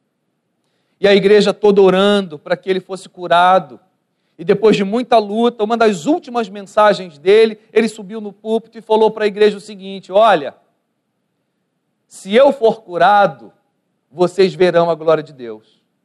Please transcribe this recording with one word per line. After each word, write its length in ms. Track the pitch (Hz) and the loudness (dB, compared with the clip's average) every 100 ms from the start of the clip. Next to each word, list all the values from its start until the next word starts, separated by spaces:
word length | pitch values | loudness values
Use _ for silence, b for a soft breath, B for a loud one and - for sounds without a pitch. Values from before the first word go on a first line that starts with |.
| _ _ _ _ _ _ _ _ _ _ | _ _ _ _ _ _ _ _ _ _
E 80 | 196 | 0
a 80 | 202 | 2
igreja 380 | 190 208 196 | 4 4 2
toda 280 | 185 208 196 | 0 2 4
orando 560 | 190 185 202 202 190 151 | 4 4 2 0 -4 -14
para 180 | 180 175 | -8 -8
que 140 | 190 | -4
ele 100 | 185 | -6
fosse 300 | 185 185 - | -6 -16 -16
curado. 680 | - 175 170 180 190 151 117 _ _ _ _ _ _ | -16 -2 2 4 2 -2 -16 _ _ _ _ _ _
E 20 | |
depois 320 | 165 202 220 180 | -2 0 2 0
de 80 | |
muita 360 | 196 226 247 226 | -2 -6 0 -2
luta, 440 | 208 214 240 233 | 0 -2 -4 -2
uma 140 | 208 233 | -6 0
das 300 | 233 190 160 | -2 -2 -4
últimas 420 | 339 269 240 214 | -4 -4 -8 -8
mensagens 680 | 202 190 - 214 190 185 143 | -12 -6 2 2 2 -6 -8
dele, 400 | 160 208 226 220 b | 0 2 2 -2 b
ele 160 | 220 220 | -2 -2
subiu 320 | 220 185 220 | -6 -16 -14
no 140 | 208 | -14
púlpito 420 | 196 220 226 220 233 | -14 -6 -6 -6 -20
e 60 | |
falou 300 | - 220 220 | -4 0 0
para 140 | 220 208 | 0 -6
a 20 | |
igreja 300 | 202 214 202 | 0 0 0
o 40 | |
seguinte, 500 | 180 202 190 196 - | -12 -18 -16 -16 -4
"Olha, 440 | 190 226 185 131 - _ _ _ _ _ _ _ _ _ _ _ _ _ _ _ | 0 2 0 -4 -14 _ _ _ _ _ _ _ _ _ _ _ _ _ _ _
se 260 | - 190 | -20 -2
eu 180 | 220 277 | 2 2
for 300 | 277 226 214 | 2 -2 -2
curado, 720 | - 175 175 208 196 135 107 _ _ _ _ _ _ | -8 -2 2 2 0 -4 -20 _ _ _ _ _ _
vocês 460 | 143 175 185 185 156 | -4 -4 0 -2 0
verão 340 | 180 170 170 | 0 0 -2
a 60 | 160 | -2
glória 260 | 156 156 | -2 -2
de 100 | 147 | -4
Deus. 520 | 139 117 110 _ _ _ _ | -18 -18 -18 _ _ _ _